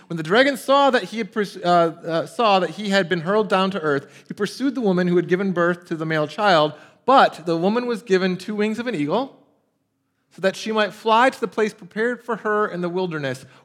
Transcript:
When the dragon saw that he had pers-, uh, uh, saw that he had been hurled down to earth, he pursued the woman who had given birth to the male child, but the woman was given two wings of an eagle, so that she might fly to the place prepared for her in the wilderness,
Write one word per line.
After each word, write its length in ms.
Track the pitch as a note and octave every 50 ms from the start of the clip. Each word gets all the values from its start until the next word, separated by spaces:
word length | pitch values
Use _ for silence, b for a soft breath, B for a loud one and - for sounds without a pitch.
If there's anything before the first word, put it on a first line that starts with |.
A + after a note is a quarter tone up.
| B B
When 100 | E3+ E3
the 40 | D#3+
dragon 340 | D#3 F#3 A#3 C4+ C#4+ C#4
saw 340 | - - - C4+ C#4 C#4 C#4
that 140 | A#3 B3 F#3
he 140 | F3 G#3+ A3
had 140 | A3+ - -
pers-, 240 | A3+ G3+ F3+ -
uh, 40 | - - F3 F3 F3 E3+ E3 D#3+ - -
uh, 200 | E3 D#3+ E3 D3
saw 340 | D3 - - A#3+ G#3+ G3 F#3+
that 100 | F3+ D#3
he 200 | E3 F#3 G#3+ G3+
had 180 | G3 G3 F#3 D#3
been 140 | F#3 E3+ D3+
hurled 260 | F3 G3+ A3 G#3+ F3+
down 240 | G#3 F#3+ F#3+ F#3+ F#3+
to 80 | G3
earth, 440 | D#3 D#3 C#3+ C#3 - - - - - -
he 60 | F3+
pursued 400 | - G#3 - - - B3 C#4+ A#3
the 60 | C4+
woman 280 | A#3 G3 F#3 F3 F3+ F3+
who 80 | F3
had 100 | F3+ F3+
given 240 | - F3+ F3+ G3+ G3
birth 360 | F3+ F3 E3+ F3 F3 F3 -
to 100 | - F3
the 100 | D#3 D#3+
male 220 | D#3+ D#3+ D#3 D3+ C#3+
child, 460 | - - G#3 G#3 F3+ D#3 D3+ D3+ D3 B B B B B B
but 380 | - C4+ C4 G3 D#3 - - D#3
the 120 | F3 E3
woman 300 | E3 E3+ G3 G#3+ B3 B3
was 160 | A#3+ A#3+ F#3+ -
given 340 | - F#3+ F#3 F#3 F#3+ F3+
two 180 | F3 - - G#3+
wings 240 | G#3 G#3 A3 A3 A3+
of 80 | A#3
an 80 | B3+ A3+
eagle, 500 | D#3 D3 C#3+ E3+ A3 C4+ C4+ - _ _ _ _ _ _ _ _ _ _ _ _ _ _ _ _ _ _ _
so 120 | _ - E3+
that 120 | F#3+ F#3+
she 160 | - - G#3+
might 220 | A3 G#3+ G#3+ G3 -
fly 380 | - - A3+ A3 A3+ B3 C4+
to 100 | B3+ -
the 80 | A#3 G3
place 240 | - - G#3+ A3 -
prepared 500 | - F#3 E3+ - G#3 A3 A#3+ B3 A#3 -
for 140 | - A#3
her 320 | - - G#3+ G#3 G#3 G#3+ G3+
in 140 | F3+ F3 F3
the 60 | F3
wilderness, 580 | E3+ F#3 F#3 F3+ D#3+ D#3 C#3+ C3+ B2+ B2+ - B B B B